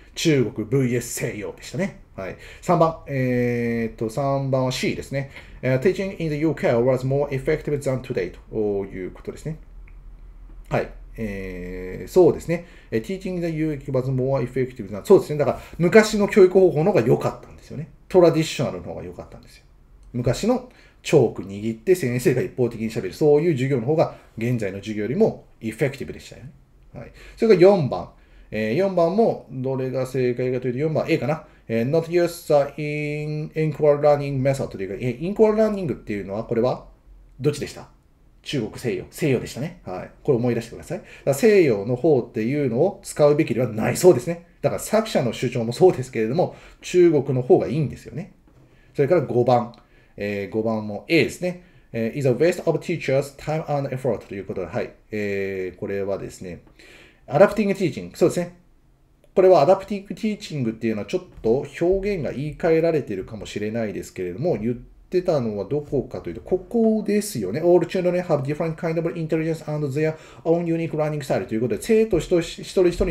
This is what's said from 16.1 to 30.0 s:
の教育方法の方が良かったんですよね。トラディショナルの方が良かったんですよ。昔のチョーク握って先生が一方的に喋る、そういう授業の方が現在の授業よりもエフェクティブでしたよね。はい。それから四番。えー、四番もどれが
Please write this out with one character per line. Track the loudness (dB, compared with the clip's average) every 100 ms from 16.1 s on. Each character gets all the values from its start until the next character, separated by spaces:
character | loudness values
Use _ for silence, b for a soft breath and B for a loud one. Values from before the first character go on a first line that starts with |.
| 0
の | 2
教 | 6
育 | 6
方 | 8 4
法 | 4
の | 2
方 | 2
が | 2
良 | 2
か | 0
っ | -6
た | -18
ん | -20
で |
す | -16
よ | -12
ね。 | -12 -16 _
ト | 6
ラ | 6
デ | 4
ィ |
シ | -2 -2
ョ | -4
ナ |
ル | -4
の |
方 | -10 -12
が |
良 | -12
か | -14
っ | -18
た | -20
ん |
で | -20
す | -20
よ。 | _ _ _ -20 -10
昔 | -4 -2 0 0
の | 0 -2 b b b
チ | 4 4
ョ | 4
ー | 0
ク |
握 | -10 -6 -6 -6
っ |
て | 0 0
先 | 2 0
生 | 0 0
が |
一 | -2 -2
方 | -4
的 | -2
に | -6
喋 | -6
る、 | -8
そ | 0 4 4
う |
い | 2
う |
授 | 0 0
業 | -2
の | 0
方 | 0
が | 0 B B -6
現 | -4 -2
在 | -4
の | -8
授 | -8 -6
業 |
よ | -4
り | 0
も | 0 0 -18 _
エ | -10
フ | -4
ェ | -4
ク | -4
テ |
ィ | -12
ブ |
で | -14
し | -16
た | -20
よ |
ね。 | -20 -20 _ _ -20
は | -18
い。 | -18 B B B
そ | 4
れ |
か | 8
ら |
四 | 8 6 2
番。 | -2 -8 -16 b b b -4
え | -2
ー、 | 0
四 | 0 2
番 | 2 4
も | 2 0 -8
ど | -8 -6 -4
れ | -4
が | -4